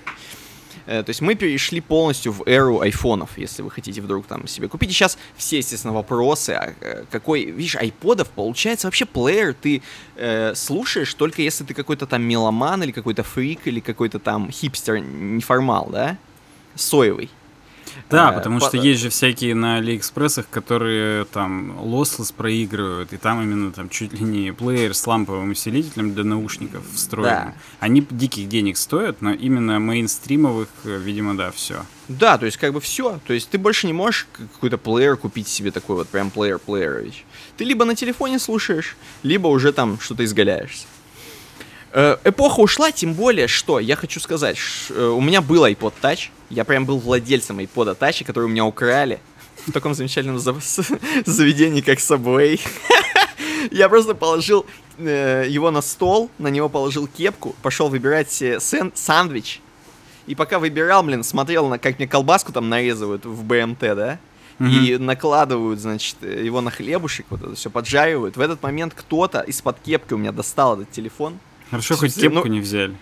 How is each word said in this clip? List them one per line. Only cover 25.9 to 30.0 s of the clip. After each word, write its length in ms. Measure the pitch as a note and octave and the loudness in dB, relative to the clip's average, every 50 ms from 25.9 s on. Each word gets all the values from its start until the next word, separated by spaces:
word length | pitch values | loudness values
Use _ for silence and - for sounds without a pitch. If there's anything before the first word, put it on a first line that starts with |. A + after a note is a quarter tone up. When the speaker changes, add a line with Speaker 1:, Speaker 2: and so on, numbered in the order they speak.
| - A2+ G#2+ G#2+ G2 | -4 -4 -4 -4 -2
Speaker 2:
для 100 | G#2 G#2 | -2 -2
наушников 600 | G#2+ G#2+ A2 G#2+ G#2+ - - - - - F#2 F2+ - G2 | 0 0 -2 -2 -6 -8 -10 -10 -12 -12 -12 -14 -10 -8
встроенным. 560 | G#2 - - - - A#2+ A#2+ A2 E2+ A1+ - | -6 -6 -6 -4 -2 0 0 0 0 -2 -6
Speaker 1:
Да. 20 | - - - - - - | -10 -16 -20 -20 -12 -6
Speaker 2:
Они 220 | A2 A2 B2 C#3+ C#3+ C#3 | 0 4 4 4 4 2
диких 380 | C3 A#2 C3 B2+ - G#2+ G2 G2 | -2 -2 -2 -2 -2 -4 -6 -2
денег 280 | A2 A2+ G2+ G2+ F#2 - | 0 0 0 0 0 -2
стоят, 440 | - - - E3 A3 G#3 G#2 - | -4 -2 -2 -2 -2 -2 -4 -4
но 100 | G#2+ G#2 | -2 -2
именно 480 | G2+ - A#2+ C3 C3 B2 A#2 A2 G#2+ G#2+ | -2 0 0 0 2 2 2 0 0 0
мейнстримовых, 880 | G#2+ A2+ A#2 A#2 | 0 0 0 0